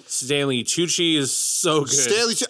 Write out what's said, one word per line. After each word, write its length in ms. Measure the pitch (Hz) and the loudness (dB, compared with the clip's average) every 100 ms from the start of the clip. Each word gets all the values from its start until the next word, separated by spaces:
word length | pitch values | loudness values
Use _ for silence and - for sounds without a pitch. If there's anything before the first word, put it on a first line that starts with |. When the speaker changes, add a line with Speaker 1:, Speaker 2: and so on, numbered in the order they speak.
| - | -8
Speaker 1:
Stanley 580 | - 127 143 139 123 | -6 -2 0 0 0
Tucci 520 | - 160 170 180 170 151 | -2 -2 0 0 2 2
is 200 | 135 - | 0 -2
so 460 | - - 165 156 | -2 0 2 2
good. 80 | 127 | 2
Speaker 2:
Stanley 420 | - 120 214 233 | 0 2 2 0
Tu-, 100 | 214 | -2